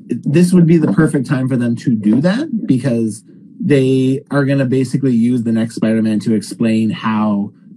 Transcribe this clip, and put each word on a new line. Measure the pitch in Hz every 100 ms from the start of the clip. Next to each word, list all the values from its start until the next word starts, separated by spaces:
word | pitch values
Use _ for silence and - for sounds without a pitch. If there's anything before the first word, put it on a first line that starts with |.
| -
this | - - 151 180
would | 180 160
be | 170
the | 151
perfect | - 156 147 120
time | 127 127
for | 127
them | 120 120
to | - 110
do | 104 120
that | 170 220 320 226 -
because | 131 135 117 113 107 - - - -
they | - 139 131 131 131 135 -
are | 139 139
gonna | 139 127
basically | 131 127 139 135
use | 117 120 127
the | 113
next | 113 113 -
Spider-Man | 110 113 110 104
to | -
explain | 107 - - 113 110 110
how | 87 113 110 107 101 104 - -